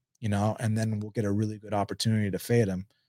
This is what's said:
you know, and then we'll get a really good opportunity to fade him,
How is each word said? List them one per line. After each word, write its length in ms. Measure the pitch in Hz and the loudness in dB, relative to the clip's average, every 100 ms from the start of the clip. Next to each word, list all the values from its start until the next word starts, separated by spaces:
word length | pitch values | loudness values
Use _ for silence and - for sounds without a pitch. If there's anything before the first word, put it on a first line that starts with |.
| _ _ | _ _
you 100 | 107 | -2
know, 280 | 101 107 - | 0 0 0
and 160 | 117 110 | -2 0
then 240 | 110 107 | 0 -2
we'll 120 | 107 | -4
get 140 | 123 104 | -2 0
a 60 | |
really 280 | 101 107 107 | 0 0 -4
good 160 | 107 101 | -4 -2
opportunity 560 | 98 98 117 110 104 | -2 -2 2 2 2
to 80 | 92 | -2
fade 280 | - 120 104 | 2 2 2
him, 200 | 92 95 _ | 0 -8 _